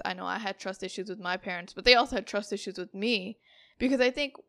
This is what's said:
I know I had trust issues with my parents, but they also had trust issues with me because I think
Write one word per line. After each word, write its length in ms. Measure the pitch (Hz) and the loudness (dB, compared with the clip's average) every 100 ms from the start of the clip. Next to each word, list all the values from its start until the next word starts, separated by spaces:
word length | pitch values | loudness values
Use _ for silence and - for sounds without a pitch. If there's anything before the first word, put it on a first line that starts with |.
| - | -4
I 80 | |
know 120 | 185 185 | -4 -2
I 120 | 190 | -2
had 220 | 208 196 | -4 -6
trust 240 | 190 190 | -8 -6
issues 260 | 185 - 196 | -6 -6 -8
with 100 | 190 | -6
my 180 | 180 185 | -4 -4
parents, 360 | 196 180 180 | -4 -8 -8
but 120 | - 240 | 2 6
they 100 | 240 | 8
also 220 | 254 247 | 6 0
had 100 | - | -2
trust 260 | 202 208 | -4 -4
issues 240 | 202 - 185 | -6 -6 -8
with 160 | 180 | -10
me 460 | 196 220 214 190 220 _ - - - | -2 0 0 -2 -12 _ -20 -20 -2
because 200 | 254 262 | 2 4
I 120 | 254 | 4
think 220 | 254 285 - | 2 -2 -6